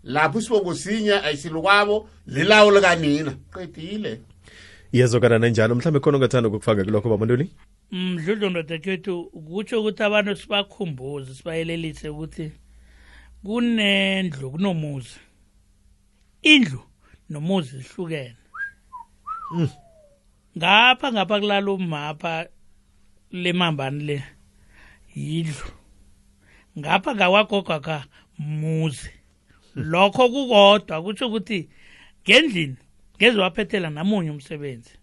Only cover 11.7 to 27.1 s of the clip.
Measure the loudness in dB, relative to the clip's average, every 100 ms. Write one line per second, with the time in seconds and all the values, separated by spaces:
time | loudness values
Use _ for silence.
11.7 | -6 -8 -10 -12 -12 -12 -10 -12 -12 _
12.7 | -20 -20 -20 -20 -20 -20 -18 -6 -2 0
13.7 | 0 2 2 0 0 -4 -6 -10 -4 -2
14.7 | -2 -4 -8 -12 -20 _ _ _ _ _
15.7 | _ _ _ _ _ _ _ 6 6 6
16.7 | -2 -14 _ _ -20 _ -8 -2 -2 -2
17.7 | -12 -16 -12 -8 -8 -10 -18 _ -12 -12
18.7 | _ _ -20 -20 _ -14 -12 -8 -4 -4
19.7 | -4 -20 _ _ _ _ _ _ -6 2
20.7 | 4 4 2 -2 -2 0 0 0 0 -2
21.7 | -4 -4 -6 -8 -8 -6 -6 -10 _ -20
22.7 | _ _ _ _ _ _ -6 -2 0 0
23.7 | -2 -6 -6 -6 -6 -8 _ _ _ _
24.7 | -20 -20 -20 -18 -12 -6 -6 -6 -8 -12
25.7 | -16 _ _ -20 _ _ _ _ _ _
26.7 | -12 -2 -2 -2